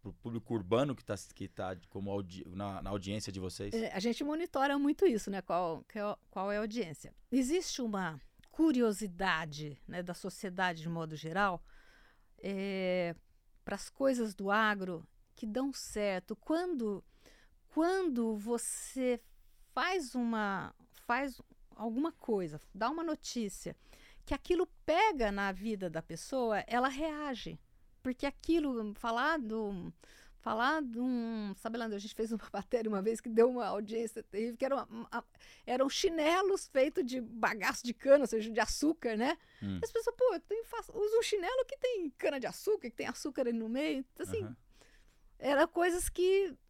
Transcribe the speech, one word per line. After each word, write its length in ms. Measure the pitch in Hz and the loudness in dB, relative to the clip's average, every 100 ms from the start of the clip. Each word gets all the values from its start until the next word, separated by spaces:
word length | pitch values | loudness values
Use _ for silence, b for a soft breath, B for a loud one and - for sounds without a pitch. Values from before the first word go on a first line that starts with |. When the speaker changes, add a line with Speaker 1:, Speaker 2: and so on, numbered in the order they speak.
Speaker 1:
pro 120 | 101 | -14
público 380 | - 120 117 - | -10 -8 -8 -2
urbano 440 | 117 90 113 147 123 | -4 2 2 2 -4
que 100 | - | -6
tá, 80 | 98 - - | -8 -8 -12
que 120 | 95 | -12
tá 300 | - 95 90 - | -8 -8 -8 -10
como 180 | 98 101 | -8 -4
audi-, 340 | 101 92 90 - 92 | -4 -6 -12 -12 -8
na, 260 | 101 92 | -8 -6
na 80 | 95 | -6
audiência 420 | 101 95 104 - | -4 -4 -4 -4
de 80 | 95 | -6
vocês? 320 | 92 - 101 | -6 -6 -4
Speaker 2:
É, 220 | 226 220 | -4 -4
a 60 | 196 | -2
gente 240 | 226 233 | -2 -2
monitora 560 | 285 311 349 285 277 285 | -2 -4 -4 0 0 2
muito 260 | 285 - 392 | 2 4 4
isso, 240 | 220 - | 4 -2
né, 140 | 196 | -6
qual, 400 | - 170 175 160 | -2 0 0 -4
que 160 | - 220 | -8 -6
é 80 | 208 | -6
o, 100 | - _ | -6 _
qual 200 | 202 196 | -6 -4
é 60 | 208 | -2
a 40 | |
audiência. 520 | 214 233 175 143 - - - | -2 -4 -6 -8 -14 -20 -2
Existe 520 | 254 254 349 - - | 0 2 0 -2 -4
uma 360 | 233 202 175 151 - - - | -2 -2 -4 -6 -16 -20 -12
curiosidade, 1300 | - 320 254 226 196 208 175 190 160 160 147 151 139 - | 2 4 6 4 2 -6 0 2 2 -2 -6 -8 -10 -10
né, 160 | 175 | -8
da 100 | 180 | -6
sociedade 680 | 170 190 - 196 180 185 165 | -6 -8 -8 -8 0 0 0
de 80 | 160 | -4
modo 260 | 165 156 151 | -4 -6 -8
geral, 480 | 156 175 202 175 b b b b b b b - | -4 0 2 0 b b b b b b b -10
é, 760 | - 196 196 190 185 180 170 165 _ _ _ - | -6 -4 -4 -2 0 2 0 -4 _ _ _ -16
pras 260 | - 196 - | -8 -8 -8
coisas 440 | - 269 247 220 | 0 2 2 -2
do 160 | 190 196 | -2 0
agro 560 | 208 220 202 185 165 165 _ _ - | 4 4 0 -4 -6 -10 _ _ -10
que 100 | 220 | -4
dão 260 | 220 277 | -2 -2
certo. 600 | - - 214 208 185 - - | -4 -8 -2 0 0 -4 -10
Quando, 680 | - 320 359 302 220 190 - b b b b _ - | 0 0 0 -2 -2 -4 -10 b b b b _ -6
quando 680 | 294 339 381 359 240 226 214 | 0 2 2 2 0 0 -2
você 840 | 208 233 - - - 262 254 240 - - - - - | -2 -2 -4 -8 -8 -2 0 0 -4 -20 -20 -20 -8
faz 420 | - 349 370 262 254 | -2 0 0 -2 -2
uma, 580 | 233 220 208 190 147 - - - - | 0 0 0 -2 -6 -12 -20 -14 -2
faz 360 | 240 277 - - - - - | 0 -2 -8 -20 -20 -20 -8
alguma 360 | 226 226 320 | -4 0 -2
coisa, 480 | - - 208 170 151 - | -4 -2 0 0 -8 -14
dá 160 | 190 226 | -4 -2
uma 140 | 330 | -2
notícia, 720 | 330 311 - 247 208 - - - B B B B - | -2 -4 -4 -4 -4 -6 -12 -12 B B B B -6
que 80 | |
aquilo 340 | 285 - 349 359 - - | -6 0 0 0 -4 2
pega 460 | 330 440 311 214 | 4 4 4 0
na 200 | 196 196 | 2 -2
vida 380 | 190 220 208 185 | -2 -4 -4 -4
da 120 | 160 | -6
pessoa, 580 | - 165 - 269 233 202 - | -8 -12 -4 0 2 0 0
ela 200 | 233 262 | 0 0
reage. 720 | 269 311 302 294 233 - 160 _ - - - | 0 -4 -4 -6 -6 -8 -12 _ -20 -20 -8
Porque 220 | 254 247 277 | -6 -2 -4
aquilo, 680 | - - 330 294 240 214 208 | -4 2 2 2 0 -4 -4
falar 420 | 233 233 285 330 | -2 2 2 2
do, 520 | 220 220 208 196 170 - B B B - | 0 -2 -2 -4 -8 -12 B B B -10
falar 420 | 233 220 254 311 | -4 2 2 2
de 180 | 262 226 | -2 -2
um, 540 | 254 247 226 226 208 190 | 0 0 -2 -4 -6 -2
sabe 200 | 226 233 | -2 0
lá, 80 | 226 | -2
a 120 | 202 | -4
gente 160 | 208 - | -6 -4
fez 160 | 220 | -2
uma 100 | 220 | -2
<laughs> 120 | - | -4
matéria 360 | 196 - 240 220 | -8 0 2 2
uma 120 | 202 | 2
vez 200 | 202 226 | 2 0
que 80 | 240 | 2
deu 200 | 220 240 | 8 8
uma 160 | 247 202 | 6 -2
audiência 560 | 196 208 226 226 226 | -2 -2 -4 -4 -6
terrível, 340 | - 196 233 233 | -8 -4 -4 -2
que 80 | 262 | 0
era 100 | 269 | 0
uma, 100 | - | -2
uma, 400 | 226 240 240 - - B B - | -10 -8 -8 -8 -20 B B -2
eram 220 | 254 269 | 2 2
chinelos 800 | - 381 330 302 359 392 381 - | 4 2 4 4 4 4 2 2
feitos 380 | 269 285 - 254 | 4 4 2 -2
de 160 | 254 | -4
bagaço 640 | 233 226 220 226 226 - 240 | -6 0 0 2 0 0 -6
de 80 | |
cana, 280 | - 269 285 | -2 8 8
ou 40 | 247 | 8
seja, 220 | 226 220 | 0 0
de 80 | 226 | 0
açúcar, 560 | - - 294 320 240 214 | 0 2 2 2 -2 0
né? 220 | 254 339 B B | 0 0 B B
Speaker 1:
Hum. 180 | 202 - | -4 -2
Speaker 2:
As 80 | 453 | -2
pessoas, 240 | 453 466 466 | -2 -2 2
"Pô, 180 | 508 | 2
eu 60 | 339 | 2
tenho, 260 | - 440 - | -4 -6 -4
faço, 260 | 466 - - | -10 -8 -2
uso 200 | 415 440 | 4 4
um 20 | |
chinelo 420 | - 427 349 523 480 | 4 0 0 -2 -2
que 120 | 539 | -2
tem 320 | 508 453 320 - | -2 0 -4 -2
cana 220 | 349 277 | -2 0
de 80 | 220 | -4
açúcar, 420 | - - 427 240 | -4 0 0 -2
que 60 | - | -6
tem 120 | 277 | -6
açúcar 340 | - 302 269 | -4 -6 -2
ali 120 | 247 | 0
no 160 | 233 220 | 0 -2
meio." 340 | 247 311 277 262 | -2 0 -2 -6
Então, 120 | - 370 | -10 -6
assim, 160 | 453 | -4
Speaker 1:
Aham. 140 | 381 247 - b b b b b b - | -6 -10 -20 b b b b b b -4
Speaker 2:
era 280 | - 277 330 | 2 4 4
coisas 420 | 339 349 349 - | 4 2 2 -2
que 460 | - 370 392 381 269 | 2 4 4 2 -4